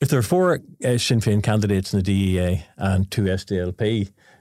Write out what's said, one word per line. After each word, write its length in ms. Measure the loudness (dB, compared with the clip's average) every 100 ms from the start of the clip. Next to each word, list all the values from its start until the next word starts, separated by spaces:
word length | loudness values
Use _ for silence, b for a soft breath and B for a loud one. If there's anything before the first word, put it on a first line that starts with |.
If 80 | 0
there 100 | 0
are 40 |
four, 380 | 2 2 2 0 -4 -4
uh, 140 | -2 0
Sinn 220 | 0 0
Féin 220 | 2 0
candidates 500 | 2 0 2 0 0
in 60 | -2
the 40 |
D 340 | 0 0 0 0
E 40 |
A 260 | 0 -2 -6 -6
and 320 | -2 0 0
two 180 | -2 -2
S 160 | -2
D 140 | -4 -4
L 140 | -4
P, 360 | -2 -2 -2 -4 _ b b